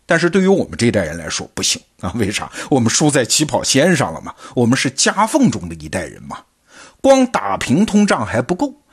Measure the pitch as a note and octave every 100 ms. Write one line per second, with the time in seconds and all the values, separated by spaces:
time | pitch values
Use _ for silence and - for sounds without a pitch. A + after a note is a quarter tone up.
0 | - E3+ F3 G3 F#3 F#3 - D#2+ A#2 G#2
1 | D#2+ E2+ E2 - - - - - _ -
2 | F#2 A#2+ G2+ G#2 D#2 - - C3+ A#2 -
3 | D3+ C3+ A2+ - D3+ A2+ - C3 E3+ D#3+
4 | F2+ D#2 - - - - A#2 C3 C3+ -
5 | G#3+ F#3+ G#3+ D#4 A3 A2+ E2+ E2 D2+ F#2+
6 | D#2 G1+ C2+ - _ _ _ - - _
7 | C4+ C4+ B3 F#3 G2 F#2+ - C#3+ A3 G#3
8 | G3+ F3+ G#2 - B2 F3+ C#4+ - _